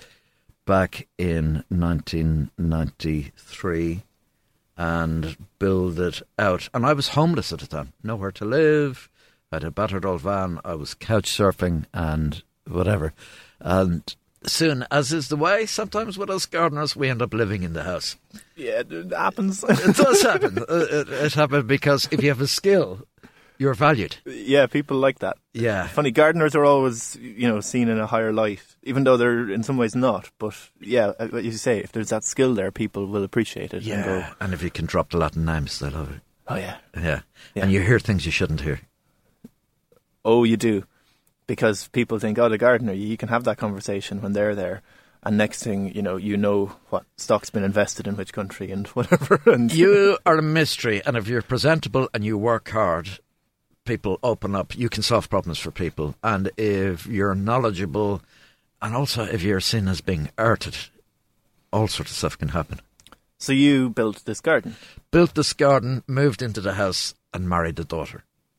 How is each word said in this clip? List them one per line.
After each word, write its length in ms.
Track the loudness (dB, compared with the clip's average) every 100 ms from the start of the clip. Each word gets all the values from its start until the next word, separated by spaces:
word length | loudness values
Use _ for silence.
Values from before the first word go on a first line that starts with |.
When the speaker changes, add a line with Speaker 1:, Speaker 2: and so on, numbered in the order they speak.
| -16 _ _ _ _ _
Speaker 1:
back 420 | 0 2 2 -2 -14 -4
in 460 | -2 0 0 -2 -2
nineteen 840 | 0 2 0 -2 -2 2 0 -2 -2
ninety-three 1500 | 0 0 -2 -4 -4 -4 -6 -14 -20 -8 -4 -2 -2 -4 -10 _ _ _ _ _ _ -6
and 600 | -2 0 0 -2 -4 -8 -14 -2
build 400 | 0 2 0 -2
it 220 | -4 -4 -10 -2
out. 300 | 0 0 -2
And 140 | -2 0
I 60 |
was 160 | 0 0
homeless 440 | 2 2 0 -4
at 60 | -8
the 60 | -10
time, 260 | -10 -10 -10
nowhere 300 | -8 -6 -6
to 120 | -6
live. 640 | -2 2 4 4 0 -4 -16 _ _ _ -10
I 40 | -8
had 80 |
a 60 | -6
battered 340 | -4 -4 -2
old 180 | -4 -4
van. 360 | -2 -4 -4 -6
I 100 | -8
was 200 | -10 -10
couch 320 | -10 -2 0 0
surfing 540 | 2 2 2 0 0 -4
and 500 | -4 -2 0 -2 -4 -10 _ -6
whatever. 460 | -2 0 0 -2 -8 -20 -20 -20 _
And 420 | 0 2 2 0 -6 -18 _ _
soon, 400 | -6 0 0 0 -2
as 220 | -2 0
is 160 | -2 -4
the 80 | 0
way, 300 | 2 0 0
sometimes 520 | -4 -4 -4 -6 -6
with 100 | -6
us 160 | -6 -4
gardeners, 500 | 0 0 0 -4 -2
we 120 | -2
end 140 | 0
up 100 | -2
living 300 | 0 0 0
in 100 | -4
the 100 | -6
house. 320 | -6 -6 -8 -12 _ -20 -20 -12
Speaker 2:
Yeah, 260 | -6 -4 -4
it 240 | -8 -8
happens. 500 | -2 -2 0 -2 0
<laughs> 40 | 2
Speaker 1:
It 280 | 2 4 6
does 260 | 6 6
happen. 360 | 4 4 0 -2
It, 100 | 0
it, 380 | 0 2 0 -2
it 260 | -2 0
happened 340 | 2 2 2 2
because 400 | 2 4 2 2
if 100 | 0
you 80 | 0
have 100 | 2
a 80 | -2
skill, 580 | 0 4 4 2 -4 -16 _ -20 _ _ -2
you're 180 | -2
valued. 420 | 2 4 4 0 -8 -12
Speaker 2:
Yeah, 400 | -8 2 4 4
people 300 | 2 -2 0
like 240 | 0 0
that. 160 | -6 -8 _
Speaker 1:
Yeah. 340 | -4 -2 0 -2
Speaker 2:
Funny, 240 | 0 2
gardeners 460 | 6 4 6 2 4
are 80 |
always, 500 | 6 6 4 -2 -10
you 320 | -14 -14 -2 0
know, 140 | 0
seen 280 | -2 0 0
in 120 | 0
a 60 | 0
higher 240 | 0 0
light, 280 | 2 0 -2 -12 _
even 220 | -4 2
though 120 | 6 6
they're 320 | 6 2 0
in 140 | -4
some 140 | -2 0
ways 180 | 0
not. 360 | 2 2 0 -4 -10
But 160 | -8 -8 -18 _
yeah, 320 | 0 2 2 0
uh, 80 | -6
what 160 | -4
you 80 | -6
say, 260 | -4 -2 -2
if 140 | -2
there's 160 | -6 -4
that 160 | -4
skill 300 | -2 2 2
there, 180 | 2 -2
people 340 | -2 -4 -4 -4
will 160 | -2
appreciate 500 | -2 -2 -2 -4 -10
it 40 | -8
and 80 |
Speaker 1:
Yeah, 200 | -6 -4
Speaker 2:
go, 220 | -2 -4 -6 -8
Speaker 1:
and 120 | -6
if 120 | -4
you 60 | -6
can 160 | -6 -4
drop 240 | -2 -2
the 80 | 0
Latin 260 | -2 0
names, 340 | -2 -2 -4 -6
they 120 | -8
love 200 | -6 -8
it. 100 | -12 -18 _ -10
Speaker 2:
"Oh, 80 | -8
yeah." 220 | -8 -12 _ -6
Speaker 1:
Yeah. 240 | -4 -4 -6 _ -10
Speaker 2:
Yeah. 80 | -2
Speaker 1:
And 80 | 2
you 80 | 4
hear 180 | 4 2
things 260 | 2 0 0
you 60 |
shouldn't 300 | -2 0 -2
hear. 180 | -4 -6 -8 _ _ _ _ _ -20 _ _ _ _ _ _ _
Speaker 2:
Oh, 180 | 4 6
you 120 | 6 4
do. 280 | 2 0 -2 _ _ _ _ _ -8
Because 420 | 0 0 0 -2
people 300 | -2 -2 -2
think, 200 | -2 2
"Oh, 100 | 2
the 100 | 4
gardener," 340 | 4 4 0
you 220 | -4 -4 -6
can 120 | -2
have 160 | -2
that 140 | -2 -2
conversation 600 | -4 -6 -6 -6 -6 -8
when 100 | -4
they're 220 | 0 0
there. 280 | -2 -6 -8 -14 _ _ _
And 140 | -2 2
next 260 | 0 -2
thing 320 | -6 -4 -4
you 80 | -4
know, 140 | -4 -4
you 200 | -2 0
know 360 | 2 2 0 -6 -6
what 160 | -6 -6 -8
stock's 340 | 0 0 0
been 120 | -4
invested 440 | 0 0 0 -2 -8
in 100 | -8
which 160 | -8
country 400 | -8 -8 -8 -8
and 140 | -8 -6
<laughs> 80 | -4
whatever. 440 | 0 2 2 4 6
And 260 | 6 6
Speaker 1:
You 460 | 6 8 8 6 4 4
are 120 | 4
a 40 |
mystery, 600 | 4 2 2 0 -2 0 0
and 100 | -2
if 120 | 0
you're 140 | -2
presentable 680 | -2 0 2 2 0 -2 -2
and 100 | -2
you 120 | -2 0
work 320 | 0 0 -2
hard, 480 | 0 2 0 -4 -14 _ _ _ _ _ _
people 340 | -6 -4 -4 -2
open 320 | -2 -2 -2
up. 200 | -4 -4
You 140 | -4 -4
can 140 | -2
solve 260 | 0 0 0
problems 300 | -2 -2 -6
for 120 | -8
people. 440 | -6 -6 -4 -6 -4
And 280 | -2 0 -2 -2
if 500 | 0 0 0 -4 -6
you're 280 | -2 0
knowledgeable, 880 | 0 0 0 0 -2 -4 -2 -2 -2 -8 _ _ _ _ -12
and 160 | -6 -2
also 280 | -2 -2
if 180 | -2 -2
you're 180 | 0 0
seen 280 | 0 0 0
as 120 | -2
being 300 | -2 -2 -4 -2
arted, 380 | 0 0 -2 -12 -14 _ _ _ _ _ _ _ -4
all 180 | 0 0
sorts 220 | -2 -8
of 40 | -4
stuff 220 | -4 -4
can 100 | -4
happen. 320 | -4 -6 -10 -16 _ -20 -20 _ -10
Speaker 2:
So 160 | 0
you 380 | 4 6 4 2
built 340 | 0 -2 -2
this 160 | -8 -4
garden? 360 | 2 2 0 -12 -20 -20 _
Speaker 1:
Built 240 | 4 4
this 180 | 4 -2
garden, 500 | 2 4 4 2 -4 -4
moved 340 | 0 2 0
into 220 | -6 -4
the 120 | -4
house, 400 | 0 0 -2 -6 -10 _
and 120 | -6 -2
married 300 | 0 -2 -4
the 80 |
daughter. 400 | -6 -6 -8 -12 _ _ _